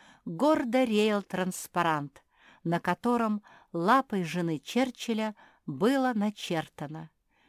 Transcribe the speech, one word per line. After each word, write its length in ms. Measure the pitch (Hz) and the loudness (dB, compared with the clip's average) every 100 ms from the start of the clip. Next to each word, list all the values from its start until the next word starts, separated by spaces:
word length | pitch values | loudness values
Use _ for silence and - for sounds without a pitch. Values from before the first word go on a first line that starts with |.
| - - | -20 -16
гордо 600 | - 165 294 311 254 254 | -10 0 2 2 2 2
реял 380 | 247 208 220 202 | 2 4 2 2
транспарант, 1000 | - 180 185 - - 180 170 151 143 - _ _ - - | -2 -4 -4 -4 -6 -2 0 0 -2 -12 _ _ -20 -8
на 160 | 165 170 | -2 -2
котором 640 | - 175 240 240 226 208 - - _ | 0 -2 0 0 0 -2 -6 -20 _
лапой 520 | 170 175 262 262 202 | -2 4 4 2 -2
жены 340 | 165 170 170 151 | -2 -2 -2 -4
Черчилля 760 | - 240 262 - - 220 220 208 - _ - | -2 -2 -2 -4 -4 -2 -2 -6 -20 _ -10
было 460 | 135 208 277 254 | 0 2 2 0
начертано: 960 | 220 208 - - 165 156 - 147 156 160 _ _ _ | 0 -2 -4 -4 -4 -4 -10 -12 -12 -14 _ _ _